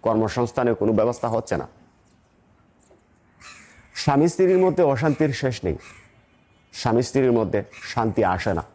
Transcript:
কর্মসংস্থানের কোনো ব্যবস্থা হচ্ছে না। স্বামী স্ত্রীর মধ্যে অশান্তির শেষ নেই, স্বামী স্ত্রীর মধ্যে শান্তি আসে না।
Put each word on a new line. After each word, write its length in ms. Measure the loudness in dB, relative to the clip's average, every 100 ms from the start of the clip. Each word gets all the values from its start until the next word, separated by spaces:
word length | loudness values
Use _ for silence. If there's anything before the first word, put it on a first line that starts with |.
কর্মসংস্থানের 680 | 0 0 0 -2 -4 -2 -2 0
কোনো 120 | 0 2
ব্যবস্থা 300 | 0 -2 -4
হচ্ছে 260 | -4 -4 -6
না। 60 | -6 _ _ _ _ _ _ _ _ _ _ _ _ _ _ _ _ _ -20 -20 -20 -20 _ -6
স্বামী 240 | 0 2 2
স্ত্রীর 280 | 2 2 4
মধ্যে 180 | 2 2 2
অশান্তির 400 | 2 0 0 0 0
শেষ 160 | -4 -4 -4
নেই, 100 | -6 -10 -20 -20 _ _ _ _ _ _
স্বামী 280 | -6 0 0 0
স্ত্রীর 240 | 0 2 2
মধ্যে 220 | 0 -2 -6 -16 -8
শান্তি 300 | -4 -2 0 0
আসে 180 | 0 -2 -4
না। 60 | -6